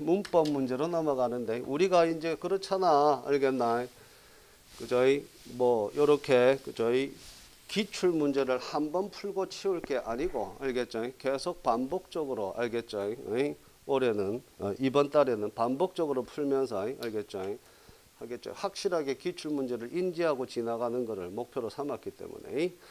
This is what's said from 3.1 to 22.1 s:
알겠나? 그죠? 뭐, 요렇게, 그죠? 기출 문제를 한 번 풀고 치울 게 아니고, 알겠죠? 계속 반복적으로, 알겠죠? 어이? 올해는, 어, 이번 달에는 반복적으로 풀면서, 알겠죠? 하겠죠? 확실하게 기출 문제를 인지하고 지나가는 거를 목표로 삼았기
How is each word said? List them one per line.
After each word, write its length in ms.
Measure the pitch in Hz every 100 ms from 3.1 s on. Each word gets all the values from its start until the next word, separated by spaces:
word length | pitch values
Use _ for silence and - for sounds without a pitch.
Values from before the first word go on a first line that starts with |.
| 135 127
알겠나? 600 | 143 135 131 117 117 127 - - - - - - - - -
그죠? 240 | 117 123 131 143 - - -
뭐, 360 | 123 123 117 104 139
요렇게, 640 | 147 147 143 123 123 135
그죠? 280 | - - 117 127 139 - - - - - -
기출 440 | 196 214 - 180
문제를 460 | 165 147 139 131 127
한 360 | - 151 151
번 180 | 175 202
풀고 400 | - 202 185 185
치울 320 | - 196 175
게 160 | - 127
아니고, 580 | - 117 175 127 95 95
알겠죠? 540 | 135 123 117 113 120 -
계속 440 | 131 135 180 170
반복적으로, 920 | 131 117 131 180 - 170 143 117 95 98
알겠죠? 580 | 120 117 113 107 101 120 -
어이? 280 | 117 147 147 - -
올해는, 580 | - 135 127 104 98 117 - -
어, 120 | 98 98
이번 320 | 135 131 143
달에는 420 | 151 135 110 104
반복적으로 720 | - 120 135 180 - 160 127
풀면서, 560 | 117 - 143 135 131 104
알겠죠? 800 | 104 143 120 107 104 101 95 110 - - - - _ -
하겠죠? 320 | 117 120 -
확실하게 640 | - 202 - 196 175 139 127
기출 320 | 180 170 156
문제를 440 | 147 131 120 120
인지하고 520 | 165 185 165 165 135 127
지나가는 580 | - 117 117 120 120
거를 240 | 117 104 87
목표로 400 | 104 123 135 113
삼았기 440 | - 143 120 98